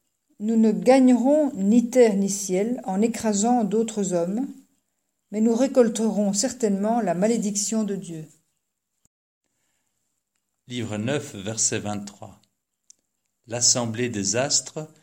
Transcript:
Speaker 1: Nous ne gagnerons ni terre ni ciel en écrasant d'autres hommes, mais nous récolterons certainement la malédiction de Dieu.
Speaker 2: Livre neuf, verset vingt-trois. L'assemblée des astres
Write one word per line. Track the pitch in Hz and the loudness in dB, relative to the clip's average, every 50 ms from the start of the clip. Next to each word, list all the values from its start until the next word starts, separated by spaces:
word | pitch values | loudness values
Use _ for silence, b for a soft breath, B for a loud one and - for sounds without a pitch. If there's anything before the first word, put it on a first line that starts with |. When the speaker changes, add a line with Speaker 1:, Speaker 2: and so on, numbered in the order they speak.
| _ _ _ _ _ _ _ - | _ _ _ _ _ _ _ -8
Speaker 1:
Nous | 208 214 226 226 | -4 0 2 4
ne | 220 220 | 4 4
gagnerons | 208 180 175 247 262 269 254 254 247 226 233 269 294 311 302 269 - | 2 2 4 6 6 8 8 6 6 6 4 4 4 4 2 2 0
ni | 190 196 196 220 247 240 240 | 0 2 4 4 4 4 4
terre | - 254 240 220 202 | 6 6 6 6 6
ni | 196 196 196 | 2 0 -2
ciel | 190 - - - 185 185 202 233 247 247 - | -2 -6 -6 -2 -2 -2 0 -2 -4 -6 -6
en | - 185 196 | -4 -2 0
écrasant | 220 240 226 - - 220 214 202 208 233 247 247 220 | 0 0 -2 -2 -2 -2 0 0 0 2 2 0 0
d'autres | 185 190 220 226 226 - 214 202 175 180 | 0 0 -2 -2 -2 -4 -4 -4 -2 -2
hommes, | 175 170 175 196 226 269 - - - - _ _ _ _ _ _ _ _ _ _ _ _ _ | -2 -2 -2 -2 -4 -6 -6 -10 -14 -20 _ _ _ _ _ _ _ _ _ _ _ _ _
mais | 202 214 | -4 0
nous | 220 233 226 | 2 2 2
récolterons | 226 262 269 269 269 240 220 226 - 226 220 190 196 208 196 196 | 2 0 2 4 4 4 4 2 -2 -2 -2 -2 0 0 0 0
certainement | 202 - 254 254 - - 208 196 190 202 214 233 240 | -2 -4 -4 -4 -4 -2 -2 -2 -2 -2 -2 -2 0
la | 220 180 165 | 0 -2 0
malédiction | 175 190 220 233 208 185 208 196 - - - 226 220 220 | 0 0 0 0 0 -2 -4 -4 -4 -4 -4 -4 -4 -4
de | 196 202 | -4 -6
Dieu. | 185 160 170 165 160 156 - _ _ _ _ _ _ _ _ _ _ _ _ _ _ _ _ _ _ _ _ _ _ _ _ _ _ _ _ _ _ _ _ _ _ _ _ _ _ _ _ _ _ _ _ _ _ _ - | -8 -8 -10 -12 -14 -14 -16 _ _ _ _ _ _ _ _ _ _ _ _ _ _ _ _ _ _ _ _ _ _ _ _ _ _ _ _ _ _ _ _ _ _ _ _ _ _ _ _ _ _ _ _ _ _ _ -12
Speaker 2:
Livre | 123 123 110 110 107 104 | -8 -8 -6 -6 -6 -6
neuf, | 104 117 143 147 - - - | -4 -4 -4 -6 -6 -10 -12
verset | 101 92 104 110 113 - - 120 107 | -12 -10 -8 -6 -4 -4 -2 -4 -4
vingt-trois. | 95 104 104 101 101 101 - - 110 98 - _ _ _ _ _ _ _ _ _ _ _ _ _ _ _ _ _ _ _ _ _ _ - | -6 -6 -8 -8 -10 -12 -16 -18 -20 -20 -20 _ _ _ _ _ _ _ _ _ _ _ _ _ _ _ _ _ _ _ _ _ _ -10
L'assemblée | 110 120 113 - - 127 120 113 110 113 123 123 | -6 -2 0 0 2 0 -2 -4 -4 -4 -4 -4
des | 104 104 98 98 98 | -4 -4 -4 -2 -2
astres | 117 135 147 - - - - - 156 156 156 b b | -2 -2 -2 -2 -2 -4 -6 -10 -14 -14 -14 b b